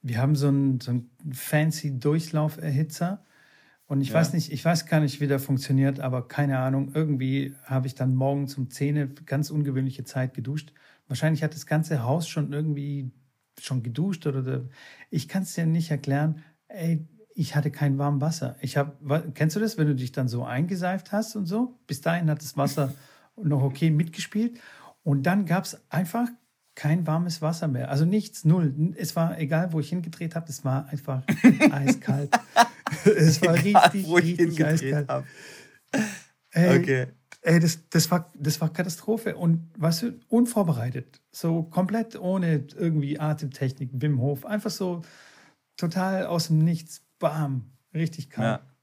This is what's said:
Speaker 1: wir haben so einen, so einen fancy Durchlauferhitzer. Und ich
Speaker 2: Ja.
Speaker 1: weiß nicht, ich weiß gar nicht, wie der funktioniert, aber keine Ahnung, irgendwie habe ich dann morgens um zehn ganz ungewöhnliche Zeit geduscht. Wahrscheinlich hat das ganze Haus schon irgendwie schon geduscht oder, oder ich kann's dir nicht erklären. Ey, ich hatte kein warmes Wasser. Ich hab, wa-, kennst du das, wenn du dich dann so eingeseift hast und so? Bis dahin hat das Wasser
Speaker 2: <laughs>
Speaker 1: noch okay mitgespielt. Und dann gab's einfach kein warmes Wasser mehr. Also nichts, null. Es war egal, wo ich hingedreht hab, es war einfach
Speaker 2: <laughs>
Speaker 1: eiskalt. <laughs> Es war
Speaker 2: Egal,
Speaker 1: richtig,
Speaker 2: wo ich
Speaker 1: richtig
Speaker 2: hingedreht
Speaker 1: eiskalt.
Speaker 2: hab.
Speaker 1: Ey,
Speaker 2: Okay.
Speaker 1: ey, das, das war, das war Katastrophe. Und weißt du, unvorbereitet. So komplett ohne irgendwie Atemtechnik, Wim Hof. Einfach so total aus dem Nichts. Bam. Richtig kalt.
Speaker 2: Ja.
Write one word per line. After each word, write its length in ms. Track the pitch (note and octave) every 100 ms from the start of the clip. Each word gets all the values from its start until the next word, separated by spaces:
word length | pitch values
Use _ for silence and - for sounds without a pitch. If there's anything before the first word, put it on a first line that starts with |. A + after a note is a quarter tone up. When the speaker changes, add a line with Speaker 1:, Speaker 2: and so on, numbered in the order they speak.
Speaker 1:
wir 180 | C3+ A#2
haben 140 | C3+ D3+
so 120 | C#3+
einen, 320 | C#3 C#3 B2+
so 120 | A#2+
einen 180 | B2 A#2 _ D#3
fancy 680 | C3 - D3+ D#3 D#3+ D3 C3
Durchlauferhitzer. 1200 | D3 D#3 E3 D#3 D3+ D3+ D#3+ C3+ D#3 - E3+ G3+ _ _ _ _ _ _ _
Und 140 | C#3
ich 80 | C3+
Speaker 2:
Ja. 60 | D#3+
Speaker 1:
weiß 180 | E3
nicht, 180 | F3 -
ich 120 | D3 E3
weiß 200 | E3+ -
gar 140 | D#3
nicht, 220 | D3+ C#3
wie 60 | D3
der 120 | C#3
funktioniert, 600 | C#3 C3+ - C3+ C3+ C#3
aber 260 | C3+ B2+ B2+
keine 320 | - C#3+ C3
Ahnung, 320 | C3 C3+ C#3
irgendwie 600 | D3+ D#3+ C#3 C3 C3+ C3+ C#3
habe 240 | - C3 C3
ich 80 | B2+
dann 200 | C3 C3
morgens 420 | C3+ C#3+ C#3 C#3
um 120 | B2+
zehn 460 | - C#3+ D3 C#3 C#3 -
ganz 240 | C3+ D3+
ungewöhnliche 540 | D3+ C#3+ C3 C3 C3
Zeit 300 | B2+ C3+ B2+
geduscht. 400 | - A2+ D3+ - _ _ _ _
Wahrscheinlich 340 | B2+ D#3 D#3
hat 140 | D#3+ -
das 100 | -
ganze 380 | D#3 D#3+ D3+
Haus 240 | A#2 D3+ E3
schon 240 | - C#3+
irgendwie 600 | C#3+ D#3 C#3+ C#3+ C#3+ C3 - _ _ _ -
schon 220 | - B2+
geduscht 440 | A#2 A#2 F3+ F3 D#3
oder, 120 | C3+
oder 260 | C3 C3 B2+ - - - -
ich 200 | D#3+ -
kann's 240 | G3 F#3 -
dir 100 | E3
nicht 240 | E3 E3
erklären. 540 | D3 C3+ C#3 D#3 D#3 - _ _
Ey, 400 | G3+ E3 D#3+ D#3 _ -
ich 220 | - D#3+ D3+
hatte 160 | D3
kein 260 | D3 D3 C3+
warmes 240 | C#3+ C#3+
Wasser. 340 | D3+ D#3+ B2 -
Ich 160 | A#2+ D3
hab, 220 | C#3+ -
wa-, 240 | D3 D3+ E3
kennst 220 | C#3+ D#3 F3+
du 40 |
das, 160 | A3 G#3+
wenn 100 | D3+
du 80 | C3+
dich 160 | B2
dann 160 | - B2+
so 160 | A#2+
eingeseift 680 | B2 B2 E3+ F#3 F3+ F#3+ -
hast 220 | G3+ A3 G#3+
und 80 | F3+
so? 340 | G3+ B3 - _
Bis 140 | -
dahin 280 | - E3+ E3
hat 120 | D3
das 160 | - -
Wasser 360 | C#3 - C3+ - - -
Speaker 2:
<laughs> 260 | _ -
Speaker 1:
noch 220 | F3+ C#3+
okay 260 | C3+ C3+ E3
mitgespielt. 720 | D3+ E3 - E3+ G#3 A#3 A#3 - - - -
Und 220 | - C#3+
dann 220 | C#3 G3 F3+
gab's 320 | F3 - - _
einfach 380 | - F3+ A3+ A#3+ A#3+ _ _ _ -
kein 320 | D3 E3 E3
warmes 340 | E3 F3 E3
Wasser 260 | D#3 E3 E3
mehr. 220 | B2+ B2+
Also 160 | C3+ D#3+
nichts, 380 | G#3 G#3 - D#3
null. 480 | F#3 D#3 C3+ D#3+ E3+
Es 180 | D#3+ -
war 240 | E3 -
egal, 320 | D3 D#3+ F3
wo 60 | D#3+
ich 100 | C#3+
hingedreht 460 | F3 E3 - E3 E3+
hab, 120 | E3
es 140 | C#3 C3+
war 220 | C3 -
einfach 340 | D3+ - C3 - D#3 B3+
Speaker 2:
<laughs> 240 | - D4+
Speaker 1:
eiskalt. 680 | C#3 C#3 - - C#3 C#3+ A3+
<laughs> 40 | - - A#3 - - D3+ - G#3
Es 240 | D#3+ D#3
war 140 | F3 E3+
Speaker 2:
Egal, 80 | G3+ G3+ E3+
Speaker 1:
richtig, 180 | G3+ F3
Speaker 2:
wo 100 | F3
ich 80 | E3
Speaker 1:
richtig 140 | E3+ E3 D3+
Speaker 2:
hingedreht 340 | D#3 D#3+ C3
Speaker 1:
eiskalt. 160 | D3 C3+
Speaker 2:
hab. 160 | C3+ C3+ - - - - _ _ C3+ G#2+ - - _ _
Speaker 1:
Ey, 280 | E3 F3+ -
Speaker 2:
Okay. 280 | - C3 B2+ - _ -
Speaker 1:
ey, 180 | - E3
das, 200 | E3 E3 _
das 200 | E3+ D#3
war, 200 | F3+ E3+ -
das 220 | D3 D3+
war 100 | D#3+
Katastrophe. 640 | - F3+ D#3+ - A3 A3 -
Und 340 | E3+ E3 - -
weißt 260 | D#3 E3
du, 160 | A#3+ - _
unvorbereitet. 920 | A3+ A#3+ A3 F3+ C3 A#2+ B2+ B2 _ _
So 320 | - E3+ E3
komplett 540 | E3 - F#3 G#3+ A3+ -
ohne 480 | F3+ F#3+ E3+ D#3 B2+ -
irgendwie 420 | E3+ D3+ C#3 D3
Atemtechnik, 680 | D3+ D3+ D3 - C3 C3 C3+
Wim 300 | C3 D3 C#3
Hof. 240 | C3 C#3 -
Einfach 240 | G#3 G#3
so 300 | - F#3+ F3 E3 - - - - _ _ -
total 520 | E3+ F3 F#3 F#3+ -
aus 200 | E3+ D#3+
dem 120 | D#3
Nichts. 420 | D#3+ D#3+ - - _ _
Bam. 520 | E3 D#3 D3 C3 G#2+ _ _
Richtig 360 | D#3 E3 E3 -
kalt. 180 | - A2+
Speaker 2:
Ja. 120 | A2+ - _